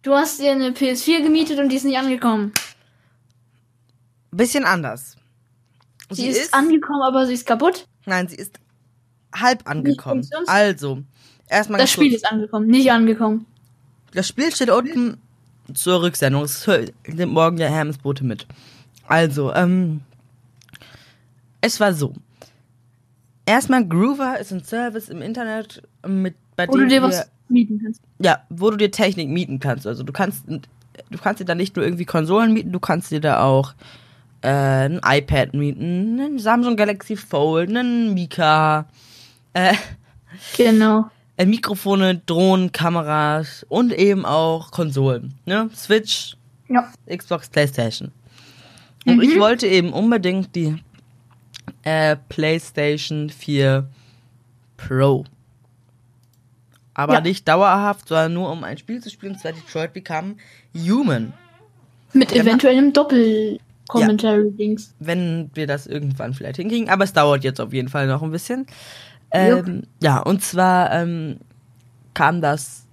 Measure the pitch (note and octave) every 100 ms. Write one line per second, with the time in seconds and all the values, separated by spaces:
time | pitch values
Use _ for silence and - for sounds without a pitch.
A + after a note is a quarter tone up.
0 | C4+ C#4 D#4 - C#4 C4+ C4 B3 C4+ B3
1 | - E4 D4+ D#4+ D#4+ C#4+ C#4+ C4 C#4 C4
2 | C4+ B3+ B3 G#3+ G#3 - - _ _ _
3 | _ _ _ _ _ _ _ _ _ _
4 | _ _ _ E3+ A#3+ C#4+ A#3 F3+ C#3 A#2
5 | - _ _ _ _ _ _ _ _ _
6 | - G3 B3 B3 D#4 C#4 D4+ D#4+ - C#4+
7 | C4 C4 B3+ B3 - A#3 D#4+ F#4 - _
8 | - F#3 F3+ - G3 - _ _ _ _
9 | _ _ _ - B3 B3+ - D3+ C#4 C#4
10 | - C4 - D#4 E4+ F#3+ G#3 D#3 C#3 C3
11 | C#3 _ _ _ _ G3 G#3+ G#3 C4 -
12 | D4 A3+ G#3+ A3 G#3+ G#3+ A3 B3+ C4 A#3
13 | A3+ A3 G#3+ A3 - _ _ _ _ _
14 | _ F3+ F#3+ - D#4 - B3 A#3 B3+ D4+
15 | A#3+ - _ _ _ _ - C3+ - F3+
16 | F3 - C3+ C#3 D3 - - E3 A2+ -
17 | - D#3+ F3+ D#3 E3 E3+ D#3 D#3 D3+ C#3+
18 | C#3 C#3 C3+ G#2+ - - - - _ _
19 | - D#3+ E3 C#3+ C3+ D#3+ F3+ F#3 F3 D#3
20 | C3+ _ _ _ _ _ _ - - -
21 | _ _ _ _ _ _ A3+ - G#3 D#3+
22 | C#3 - _ _ - _ _ _ _ _
23 | _ _ _ _ - A#3 C4+ B3+ G3 E3+
24 | A3+ C#4 C4 B3+ G3 F#3 C#3+ A3+ A#3+ A3
25 | A3 E3+ - A#3 A3+ A3 G#3+ - _ _
26 | - F#3+ F#3 - _ - F3+ C4 C4 C4+
27 | C4 F3+ - _ _ B3 A3 G#3+ G#3+ A3
28 | _ _ F3+ D#3 _ E3+ G#3 G#3+ G#3 G3+
29 | G3+ F#3+ D3 E3+ C#3 C3 C#3 A#2+ G#2+ A#2+
30 | C3 C#3 G3 - - D#3 - _ _ -
31 | - E3+ G3 G#3 F3+ E3+ F#3+ F3+ E3+ F3
32 | F3 E3 D#3 G3+ A3+ A3 - F3+ - D#3
33 | - D#3 D3+ - C3 C3+ C3+ - - -
34 | _ _ _ _ B2 C#3 C3+ C3+ C3+ E3
35 | - C#3+ C#3 D3 - D3 C#3+ C3+ D#3+ F3+
36 | G#3+ A#3+ C#4+ C#4 G#3+ A#3+ A#3+ A3 G#3 G3
37 | - G#3 - D3+ D3+ D#3+ F3+ A3+ B3 A#3+
38 | A3+ F#3+ E3+ - D#3 D#3 D#3 D#3 D#3 _
39 | _ - - _ _ F3+ F#3 G3+ - -
40 | _ - _ F#3 - - A#3+ A3 A3 G#3+
41 | A3 _ _ - F#3 A3+ - G3 G3 G3
42 | F#3 F3+ - E3+ F#3+ F#3+ F#3 - E3 E3+
43 | D3+ D3+ D3 D3+ D3+ - - F3 A#3+ F#3+
44 | G3 G3 A#2 D3+ D#3+ D#3+ E3 - D#3+ C#3
45 | C3+ A#2+ C3 - - G3+ A3 - - G#3+
46 | G#3+ - - - _ _ _ B3 A#3+ -
47 | - F3 - E3+ - - D3 C3+ A#2 -
48 | - _ _ - - - - - _ _
49 | - A#3+ B3 E4+ G#3 A#3+ G#3 F#3 F3 C#3+
50 | A3 A#3 F3+ F#3+ F#3 F3 D#3 D#3 - _
51 | _ _ _ _ _ - - - D3+ D#3+
52 | D#3 D3+ _ - D#3 D#3+ - - D3 D3+
53 | - D3+ D3 C#3+ - C#3+ C3+ C3+ C3+ -
54 | _ _ _ _ _ _ _ _ - C3
55 | C#3 C3+ - _ _ _ _ _ _ _
56 | _ _ _ _ _ _ _ _ _ -
57 | C#3+ D#3+ E3 F#3+ - E3 G3 F#3+ G#3 G3+
58 | - D#3+ D#3+ E3+ F3+ E3 F2 - - A#3+
59 | A3 - G3 F#3+ D#3+ D#3+ - D#3+ E3 F#3
60 | F#3+ D#3+ F#3 G#3 - _ _ E3 E3+ A#3
61 | C4 B2+ A2+ - _ _ _ _ _ _
62 | _ C4+ C4 A#3+ A3+ A#3+ C4+ B3+ C#4 C#4+
63 | D4 C4 A3+ G#3+ G#3+ - _ _ - A#3
64 | A3 G#3+ A3 G#3 G#3 G#3 G#3+ G#3+ - _
65 | D#3 F3 F3 E3 D3 D3+ D3 C#3 C#3 D3
66 | D3 C3+ A#2 C3 C#3 C3+ F#3 A#3 A3 F#3+
67 | F#3+ E3+ D3 C#3 C3+ C3 A2+ C3 B2+ C#3+
68 | C3+ C3+ D#3 E3 - B3 C4 - - -
69 | - - _ F3 G3 A#3+ F3+ F3 - _
70 | - C3+ - F#3+ - F3+ F#3 F3+ - E3
71 | E3+ E3+ D#3 - _ _ _ _ _ _
72 | _ - D3 F3 D3+ D3 - - _